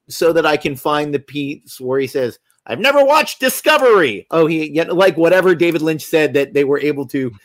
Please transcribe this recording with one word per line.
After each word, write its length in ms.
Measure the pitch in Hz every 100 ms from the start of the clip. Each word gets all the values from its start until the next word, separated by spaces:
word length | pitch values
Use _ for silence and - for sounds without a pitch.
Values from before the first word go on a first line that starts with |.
| _
so 240 | - 165
that 140 | 165 156
I 100 | 151
can 200 | 156 135
find 360 | 160 147 151
the 60 | 143
piece 600 | 131 139 139 151 _ -
where 200 | 127 135
he 60 | 135
says, 320 | 139 123 - _ _ -
I've 140 | 117
never 240 | 233 285
watched 360 | 277 302 302 -
Discovery. 840 | 262 - - 302 269 208 151 101 -
Oh, 160 | 160 156
he, 240 | 160 156
yeah, 140 | 147
like, 320 | 165 170 190 160
whatever 380 | 165 185 180
David 280 | 175 170 165
Lynch 220 | 156 156
said 300 | - 160 151
that 200 | 135 139
they 100 | 143
were 160 | 143 139
able 260 | 143 143 135
to 240 | 143 131 101